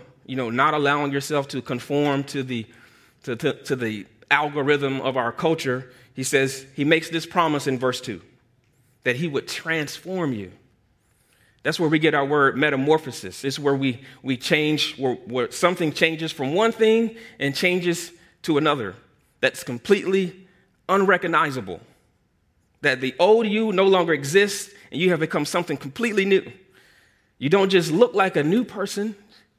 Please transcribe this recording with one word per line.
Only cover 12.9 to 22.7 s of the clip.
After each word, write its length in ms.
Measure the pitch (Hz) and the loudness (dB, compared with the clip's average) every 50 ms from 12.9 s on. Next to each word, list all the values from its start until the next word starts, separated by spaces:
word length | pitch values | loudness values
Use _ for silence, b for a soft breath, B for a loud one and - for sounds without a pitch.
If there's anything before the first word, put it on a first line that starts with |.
| 156 156 156 135 113 - - 92 90 - - | 2 2 2 -6 -12 -10 -12 -12 -12 -6 -6
It's 140 | 139 131 - | -6 -6 -2
where 160 | 143 143 139 | 0 0 0
we, 280 | 135 139 135 120 113 B B B B - | 2 0 -2 -2 -4 B B B B -6
we 140 | 131 131 | -6 -6
change, 640 | 120 - - 175 151 151 151 156 147 - - - - | -4 -2 0 0 0 2 0 0 0 -2 -4 -4 -2
where, 160 | 135 131 120 | -2 -2 -2
where 360 | - - 101 120 127 120 - | -2 -6 -6 -4 -4 -4 -4
something 400 | - - - 175 185 - 175 151 | -4 0 0 0 0 0 -2 -4
changes 400 | 143 - 170 160 160 156 165 156 | 2 2 2 2 2 -2 -6 -8
from 220 | - - 139 131 151 | -6 -4 -4 -2 2
one 200 | 190 220 226 226 | 2 2 2 2
thing 440 | - 220 220 220 226 226 220 B B B B B B | 2 4 4 4 4 2 0 B B B B B B
and 160 | 135 139 139 | -4 -2 -2
changes 560 | - - 180 180 185 175 175 170 170 - - b b b b b b - | 0 0 2 2 2 0 0 -2 -2 -6 -12 b b b b b b -2
to 160 | - 156 143 | 0 0 2
another 360 | 151 156 147 139 110 95 90 - _ _ _ _ _ _ _ _ | 2 2 0 0 -2 -8 -10 -14 _ _ _ _ _ _ _ _
that's 240 | - 131 - - - | -2 -2 -2 -2 -8
completely 720 | - 123 117 - - 202 208 - 175 190 196 190 175 - - b b b b b b b b _ | -8 -10 -8 2 2 2 2 2 0 0 0 0 -2 -6 -14 b b b b b b b b _
unrecognizable. 960 | - 185 196 196 190 190 175 180 170 165 156 160 151 131 127 101 95 87 - - - _ _ _ _ _ _ _ _ _ _ _ _ _ _ _ _ | 0 2 2 4 4 4 2 2 0 2 2 2 2 -2 -6 -8 -8 -12 -12 -14 -20 _ _ _ _ _ _ _ _ _ _ _ _ _ _ _ _